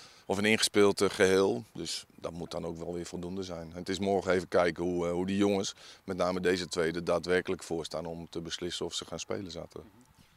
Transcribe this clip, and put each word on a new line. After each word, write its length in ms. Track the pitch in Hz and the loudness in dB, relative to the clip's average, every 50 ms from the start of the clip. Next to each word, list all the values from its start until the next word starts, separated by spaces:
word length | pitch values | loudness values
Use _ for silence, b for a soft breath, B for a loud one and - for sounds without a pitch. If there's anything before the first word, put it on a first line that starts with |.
| B B B B B | B B B B B
of 120 | - 98 95 | -4 -2 2
een 80 | 104 | 4
ingespeeld, 560 | 107 110 107 - - - 107 101 101 95 - | 4 4 4 2 2 6 6 6 6 6 4
eh, 80 | 101 95 | 2 0
geheel. 540 | - - 98 92 95 95 98 98 117 120 113 - _ | 4 4 4 6 6 6 6 4 2 -2 -6 -10 _
Dus 320 | 87 85 80 - - - - _ | -10 -8 -8 -8 -8 -10 -14 _
dat 160 | - - 85 | -12 -10 -10
moet 200 | 82 85 82 - | -8 -8 -8 -8
dan 140 | - 85 85 | -6 -6 -6
ook 120 | 85 85 82 | -6 -8 -8
wel 160 | 82 85 87 | -8 -6 -6
weer 120 | 87 85 | -6 -8
voldoende 380 | - - 90 87 87 92 98 95 | -8 -8 -8 -8 -6 -6 -8 -8
zijn. 280 | 90 87 82 82 80 85 | -8 -8 -10 -10 -10 -10
Het 160 | 90 87 87 | -10 -6 -4
is 100 | 95 87 | -4 0
morgen 340 | 101 98 101 95 82 92 90 | 2 2 2 2 4 2 2
even 140 | 92 85 - | 2 2 2
kijken 360 | - 92 87 90 80 82 85 | 2 4 4 4 2 0 -2
hoe, 220 | 90 90 87 85 85 | 0 0 0 0 0
eh, 40 | |
hoe 140 | 87 87 92 | 0 0 -2
die 120 | 95 98 98 | 0 2 2
jongens, 360 | 101 101 101 98 98 - - B B B B B B | 4 4 4 2 0 -4 -8 B B B B B B
met 140 | - 95 87 | -8 -2 0
name 220 | 90 90 92 92 | 0 0 0 2
deze 280 | 90 87 92 92 90 78 | 2 2 2 2 0 -4
tweede, 360 | - 90 82 82 85 87 85 | -2 0 0 0 0 -2 0
daadwerkelijk 600 | 85 87 85 82 90 90 92 87 - 92 85 - | 0 0 0 2 2 2 2 2 0 -4 -6 -4
voorstaan 420 | - 85 82 76 - - 76 87 | -6 -6 -4 -4 -6 -6 -6 -6
om 240 | 82 82 85 82 - | -6 -8 -10 -12 -10
te 120 | - 90 | -10 -8
beslissen 440 | 82 80 - - 90 87 - - 90 | -8 -8 -8 -6 -6 -6 -6 -6 -6
of 80 | 85 - | -6 -6
ze 120 | - 87 | -8 -8
gaan 140 | - 82 82 | -8 -10 -10
spelen 320 | - - 101 101 101 87 | -8 -6 -8 -8 -8 -10
zaterdag. 380 | 82 85 80 78 - - 80 82 - - - _ _ b b b b | -10 -12 -12 -12 -14 -16 -16 -16 -20 -20 -20 _ _ b b b b